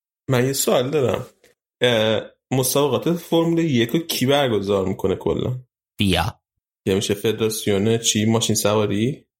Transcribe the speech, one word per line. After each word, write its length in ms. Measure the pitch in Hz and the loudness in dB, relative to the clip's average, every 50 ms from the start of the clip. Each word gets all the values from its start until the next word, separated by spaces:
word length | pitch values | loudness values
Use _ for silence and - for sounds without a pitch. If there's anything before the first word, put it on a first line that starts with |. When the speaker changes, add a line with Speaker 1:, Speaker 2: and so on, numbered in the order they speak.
| _ _ _ _ _ - | _ _ _ _ _ -2
Speaker 1:
من 180 | 131 123 127 | 0 0 0
یه 60 | 135 139 | 0 -2
سوال 380 | - - - 208 143 127 135 | -2 0 0 0 0 0 0
دارم، 360 | 156 156 131 113 95 - 123 - _ _ _ - _ _ _ _ _ - | 0 0 0 0 0 -2 -4 -8 _ _ _ -20 _ _ _ _ _ -2
اه، 400 | 120 123 120 110 107 110 110 101 - - _ _ _ - | 0 2 2 2 2 2 0 -2 -4 -8 _ _ _ -4
مسابقات 640 | 127 131 131 127 - 143 143 143 123 110 - 156 170 | -2 0 0 0 2 2 2 2 0 0 0 0 -2
فرمول 460 | 170 - - - 165 165 165 165 165 | -2 -4 -2 0 2 2 2 2 0
یک 320 | 165 165 135 117 113 120 | 0 2 2 2 0 2
رو 80 | - 165 | 0 -4
کی 280 | 165 - - - 127 | -4 -4 -4 -2 0
برگزار 600 | 127 139 143 143 127 113 101 98 98 101 98 92 | 2 2 2 2 2 0 -2 0 0 0 0 0
می‌کنه 280 | 95 95 - - 95 90 | 0 -4 -2 -2 -2 -2
کلاً؟ 420 | - - - 78 - - - 127 127 - _ _ _ _ _ _ - | -2 -2 -4 -2 -2 -2 -4 -4 -6 -10 _ _ _ _ _ _ -2
Speaker 2:
فیا. 420 | 107 98 90 82 85 - - _ _ _ _ _ _ _ _ _ - | 0 2 2 2 0 -2 -4 _ _ _ _ _ _ _ _ _ -2
Speaker 1:
یه 80 | - 95 | 0 0
می‌شه 200 | 98 104 - 101 | 0 2 -2 -4
فدراسیون 840 | - - 113 107 107 113 107 107 - - 107 101 98 98 110 113 117 | -2 -2 -2 -2 0 -2 -2 -2 -2 -2 0 0 2 2 2 0 0
چی؟ 260 | 113 - - 110 104 | 0 0 0 0 2
ماشین 320 | 110 113 110 113 - 110 | 2 2 2 2 0 0
سواری؟ 720 | - - 101 107 110 107 104 101 101 110 127 151 - - _ _ _ | 0 0 2 2 2 0 0 0 -2 -2 -2 -4 -6 -12 _ _ _